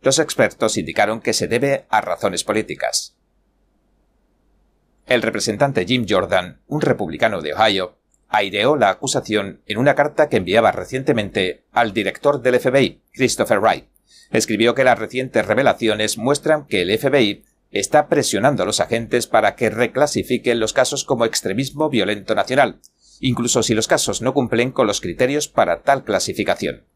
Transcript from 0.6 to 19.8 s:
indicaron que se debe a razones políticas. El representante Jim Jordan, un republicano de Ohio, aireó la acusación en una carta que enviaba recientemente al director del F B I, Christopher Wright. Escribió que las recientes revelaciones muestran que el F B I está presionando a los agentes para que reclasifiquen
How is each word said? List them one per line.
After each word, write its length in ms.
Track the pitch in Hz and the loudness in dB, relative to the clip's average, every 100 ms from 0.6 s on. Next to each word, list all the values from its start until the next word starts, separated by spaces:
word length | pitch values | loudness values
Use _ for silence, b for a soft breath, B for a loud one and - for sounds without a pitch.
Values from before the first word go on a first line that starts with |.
| 110 - | -2 -2
indicaron 440 | 82 80 104 110 | -6 0 0 0
que 100 | - | -4
se 160 | 107 85 | -2 0
debe 380 | 117 139 139 - | 0 0 -2 0
a 120 | 113 | -2
razones 420 | 98 90 107 90 | 0 -2 -2 -4
políticas. 720 | - 104 107 73 57 - - _ _ _ _ _ _ _ _ _ _ _ _ _ _ _ _ _ _ _ - | -2 -2 -2 -6 -4 -4 -8 _ _ _ _ _ _ _ _ _ _ _ _ _ _ _ _ _ _ _ -2
El 140 | 123 | 0
representante 640 | 110 107 98 104 143 135 90 | 0 -4 -4 0 0 0 0
Jim 200 | 127 107 | -2 0
Jordan, 520 | 98 92 95 90 - _ | 0 2 -2 -2 -12 _
un 140 | 147 | -4
republicano 600 | 151 117 92 - 117 98 | 0 0 -2 -2 -2 -2
de 120 | 76 | -6
Ohio, 440 | 85 110 98 92 _ _ _ _ | 0 2 2 -4 _ _ _ _
aireó 480 | 107 101 101 113 147 | -2 0 0 2 4
la 140 | 104 | 2
acusación 720 | 95 131 - 117 107 98 78 _ | 0 -2 -4 0 -2 -2 -12 _
en 120 | 104 | 0
una 180 | 135 143 | 0 2
carta 320 | 147 147 156 | 0 2 0
que 100 | 113 | 0
enviaba 360 | 90 101 113 | 2 4 4
recientemente 880 | 90 92 131 135 117 101 - 92 - _ | 0 -6 -6 -2 -2 -2 -2 -2 -4 _
al 220 | - 117 | -2 0
director 480 | 98 95 - 143 143 | 0 -4 -2 0 0
del 140 | 123 123 | 2 2
F 140 | 131 | 2
B 140 | 131 | 2
I, 180 | 123 - _ | 0 -2 _
Christopher 460 | - 127 - 107 104 | -2 -2 0 0 2
Wright. 260 | 107 90 - _ _ b b | 2 0 -6 _ _ b b
Escribió 440 | 117 113 107 117 117 | -2 0 2 2 4
que 80 | |
las 160 | 127 113 | 4 4
recientes 460 | 110 123 131 120 95 | 0 -6 -2 -2 0
revelaciones 720 | 107 135 95 113 107 107 - | 2 2 2 0 0 -2 -2
muestran 500 | 117 143 151 151 147 | 0 0 0 -2 0
que 140 | 104 | -2
el 80 | 87 | 0
F 200 | 110 139 | 0 2
B 120 | 139 | 2
I 220 | 107 101 _ _ _ | 2 -2 _ _ _
está 380 | - 98 151 151 | -6 2 2 4
presionando 540 | 151 - 101 120 127 | 0 0 2 2 2
a 20 | 92 | -2
los 160 | - | -2
agentes 460 | - 117 113 123 117 | -2 -2 -2 -2 2
para 280 | 113 104 - | 2 2 0
que 140 | 113 | -2
reclasifiquen 880 | 107 | 0